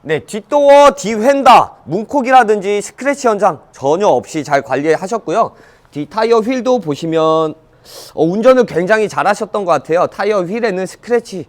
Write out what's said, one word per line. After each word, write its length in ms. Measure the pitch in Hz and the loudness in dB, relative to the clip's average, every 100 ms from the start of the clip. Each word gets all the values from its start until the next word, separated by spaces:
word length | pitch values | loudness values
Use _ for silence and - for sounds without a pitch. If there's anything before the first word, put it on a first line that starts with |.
| 135 | -4
네, 140 | 151 | -6
뒷도어, 760 | - 214 208 294 285 285 285 277 | -6 -12 -2 2 6 8 6 4
뒤 180 | 196 | -6
휀다, 640 | 226 226 277 254 214 107 - - | -2 0 2 6 6 4 -8 -8
문콕이라든지 960 | 170 214 285 247 262 220 214 196 208 | -8 -4 -4 2 2 4 0 -2 -4
스크래치 440 | 196 - 254 277 240 | -6 -8 -6 -2 -2
현상 360 | 208 196 147 _ | 0 -2 -2 _
전혀 360 | - 135 165 202 | -6 -2 0 2
없이 360 | 143 - 160 | 0 -2 -10
잘 180 | 143 143 | -2 -2
관리하셨고요. 920 | 131 131 151 156 185 226 - 185 208 - - _ _ | -2 -4 0 -2 -2 -8 -4 -2 -2 -6 -20 _ _
뒤 180 | - 147 | -14 -10
타이어 300 | 214 226 233 | -4 0 0
휠도 400 | 220 262 233 247 | 0 -4 0 -2
보시면, 760 | 160 143 165 160 160 160 160 - _ _ - - - | -2 -6 -2 0 0 0 -2 -6 _ _ -20 -20 -16
어, 100 | - | -2
운전을 420 | 160 190 226 262 220 | -2 2 4 4 2
굉장히 420 | 151 180 220 208 | -2 -2 0 -2
잘하셨던 560 | - 156 202 202 214 | -2 -2 -2 -4 -6
것 80 | 185 | -2
같아요. 360 | 151 - 165 156 | -2 0 -2 -2
타이어 360 | - 202 214 | -2 -2 -2
휠에는 420 | 175 220 220 185 185 | -4 -4 -4 -4 -8
스크래치 600 | - - 240 233 190 | -10 -4 -4 -4 -14